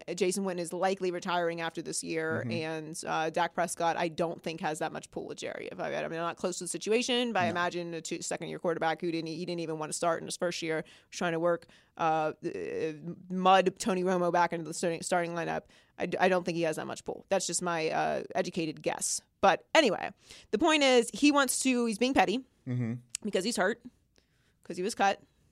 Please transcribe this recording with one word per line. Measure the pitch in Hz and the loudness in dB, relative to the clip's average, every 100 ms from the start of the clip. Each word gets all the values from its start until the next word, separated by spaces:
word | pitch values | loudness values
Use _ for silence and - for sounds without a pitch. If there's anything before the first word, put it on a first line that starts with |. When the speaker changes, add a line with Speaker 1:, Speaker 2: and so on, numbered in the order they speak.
| - 175 | -8 0
Speaker 1:
Jason | 180 190 196 | 0 0 -2
Witten | 175 | -2
is | 165 | -4
likely | 180 190 190 185 | 0 0 0 -2
retiring | 175 190 175 170 170 | -2 0 0 0 0
after | 165 165 | -4 -6
this | 151 160 170 | -6 -6 -4
year, | 160 160 160 - | -2 -2 -2 -2
Speaker 2:
Mm-hmm. | 170 | -4
Speaker 1:
and, | 160 160 156 160 165 | -4 -6 -8 -8 -4
uh, | 160 160 | -2 0
Dak | 165 170 | 0 0
Prescott, | - 175 - 165 160 | 0 -4 0 0 0
I | 175 | -2
don't | 156 170 170 | -2 -4 -4
think, | 175 165 | -8 -6
has | 170 156 | -4 -4
that | 156 | -4
much | 151 - | -6 -10
pull | - - | -10 -10
with | - | -8
Jerry. | - - - | -8 -8 -10
If | 185 | -6
I, | 160 | -4
I | 143 | -4
mean, | 156 165 | -4 -4
I'm | 170 | -6
not | - | -4
close | 185 175 | -4 -4
to | |
the | 175 | -6
situation, | 165 196 226 247 240 240 | -6 0 0 2 0 0
but | 202 | 0
I | 175 | 0
Speaker 2:
No. | |
Speaker 1:
imagine | 175 175 175 170 165 | 0 -2 -2 -6 -8
a | |
two, | 160 160 | -6 -6
second-year | 165 - 156 156 | -6 -6 -6 -4
quarterback | 180 165 160 160 | -2 0 0 0
who | 175 | -2
didn't, | 165 160 | -2 -4
he | 170 175 | -6 -6
didn't | 170 | -4
even | 160 156 | -4 -6
want | 151 | -6
to | 156 | -2
start | 170 165 | 0 0
in | - | -4
his | - | -4
first | 180 175 | -4 -2
year, | 160 160 | -2 -4
was | 156 - _ - | -4 -12 _ -4
trying | 180 | -2
to | 165 | 2
work, | 175 170 - - _ - | 2 0 -4 -20 _ -2
uh, | 165 160 156 - 170 | 2 2 0 -2 -6
uh, | - 80 - 160 151 160 - 180 | -4 -4 -2 -4 -4 -10 -12 -6
mud | 185 185 190 185 - | 2 6 8 6 2
Tony | 226 185 180 | 0 0 2
Romo | 185 175 | 2 2
back | 175 170 | 2 2
into | 170 156 | 0 -6
the | |
starting, | 170 180 160 | -4 -2 -2
starting | - 180 170 | 0 0 0
lineup. | 170 160 160 - - _ - | -4 -4 -4 -8 -16 _ -6
I, | 180 | -4
d-, | - | 2
I | 185 | 4
don't | 180 175 | 4 2
think | 165 | 0
he | |
has | 160 156 | 0 -2
that | 135 | -6
much | - | -8
pull. | - - - | -8 -10 0
That's | 190 180 | 0 0
just | 170 | -2
my, | 175 170 156 | -2 0 0
uh, | 160 156 147 - - | 0 0 0 -2 -4
educated | 175 160 160 151 | -2 -2 -4 -4
guess. | 160 - - - - _ | -4 -2 -2 -4 -8 _
But | 196 160 - 320 | 4 4 4 4
anyway, | 269 - - - - - - | 4 2 -4 -12 -20 -20 -4
the | 214 | 2
point | 320 311 | 4 6
is | 269 254 233 | 6 6 4
he | 202 294 | 4 6
wants | 285 269 - | 6 4 2
to, | 262 247 233 | 2 2 2
he's | 202 | 2
being | 254 | 2
petty | 269 185 226 - _ - | 4 4 2 -4 _ -6
Speaker 2:
Mm-hmm. | 123 117 123 - - | -2 -2 -4 -8 -8
Speaker 1:
because | 214 190 190 | -2 0 0
he's | 226 | 0
hurt, | 185 240 247 - _ _ _ _ _ _ | 0 -2 -10 -20 _ _ _ _ _ _
'cause | - 175 | -10 -6
he | |
was | 185 | -4
cut, | - 196 - - _ _ | 2 2 2 -6 _ _